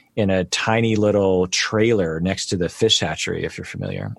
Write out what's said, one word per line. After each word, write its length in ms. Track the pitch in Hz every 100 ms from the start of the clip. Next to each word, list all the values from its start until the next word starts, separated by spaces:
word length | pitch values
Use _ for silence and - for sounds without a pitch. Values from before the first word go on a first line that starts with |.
| _ -
in 140 | 98
a 160 | 95 90
tiny 500 | - - 113 113 110
little 520 | 104 101 95 92 90
trailer 760 | - - 107 113 110 82 80
next 240 | 90 98 -
to 100 | 95
the 120 | 85
fish 320 | - 110 -
hatchery, 420 | 82 80 - 85
if 140 | 82 -
you're 80 | -
familiar. 500 | - 95 95 104